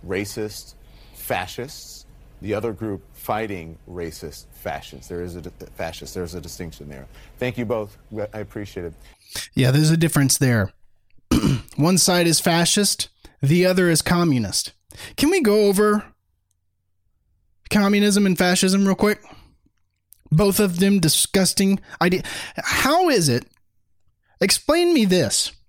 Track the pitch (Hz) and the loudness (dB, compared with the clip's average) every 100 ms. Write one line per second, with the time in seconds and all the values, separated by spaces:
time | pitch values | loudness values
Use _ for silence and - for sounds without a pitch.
0 | - 95 104 - 107 - - - - - | -6 -6 -6 -8 -10 -10 -20 -20 -20 -20
1 | - - - 104 90 - 127 - - - | -20 -18 -6 -4 -4 -10 -12 -14 -18 -20
2 | - - - - 98 104 117 95 110 98 | -20 -20 -20 -14 -6 -4 -4 -6 -8 -8
3 | - - - 110 110 95 80 82 - 87 | -12 -18 -6 -4 -4 -8 -12 -18 -16 -10
4 | 85 80 78 - - - - 71 - 71 | -10 -10 -16 -16 -20 -14 -10 -10 -12 -20
5 | 64 87 90 87 85 - 92 - 85 85 | -14 -10 -10 -12 -14 -18 -20 -10 -10 -10
6 | - 95 87 87 80 - 85 - 73 69 | -14 -10 -10 -10 -14 -14 -14 -14 -18 -18
7 | 67 - - - 123 123 113 117 104 - | -20 -20 -20 -8 -6 -4 -4 -4 -6 -14
8 | - 107 104 107 104 113 101 - 85 80 | -16 -10 -10 -10 -12 -12 -12 -10 -12 -14
9 | - - _ - - - 131 135 156 165 | -20 -20 _ -14 -8 0 2 4 4 2
10 | 165 - 135 - 135 117 95 _ - _ | 2 2 2 2 2 2 0 _ -20 _
11 | _ - _ - 311 131 - - 151 185 | _ -20 _ 0 2 -2 -4 -2 2 2
12 | - 180 170 165 - 165 170 - 202 - | 2 2 2 2 2 2 2 2 0 -2
13 | - _ - _ 135 175 180 185 180 160 | -8 _ -20 _ 2 4 4 4 2 2
14 | - 175 170 131 101 - - _ _ - | 2 2 2 2 0 -4 -6 _ _ -20
15 | - - 285 381 233 208 202 190 214 208 | -16 -2 2 2 4 4 4 4 2 2
16 | - _ _ _ _ _ _ _ _ _ | -2 _ _ _ _ _ _ _ _ _
17 | _ _ _ _ _ _ - 208 202 202 | _ _ _ _ _ _ -2 2 4 4
18 | 208 202 202 175 185 190 190 196 196 190 | 4 4 2 2 2 2 2 2 2 2
19 | 208 208 - - - _ _ _ _ _ | 2 0 -8 -20 -20 _ _ _ _ _
20 | _ _ - 156 202 196 208 175 196 202 | _ _ -2 2 2 4 0 2 2 4
21 | 165 - - 196 190 - 196 196 - - | 2 0 0 2 2 2 2 0 -4 -2
22 | 175 180 - - - - - - 262 320 | 0 0 -4 -12 -12 -10 -6 -2 2 2
23 | 370 254 151 120 - _ _ _ _ _ | 4 2 2 0 -4 _ _ _ _ _
24 | _ _ _ _ 196 - - 320 349 330 | _ _ _ _ -2 0 2 2 4 2
25 | 208 185 117 - - - | 4 2 2 -2 -4 -8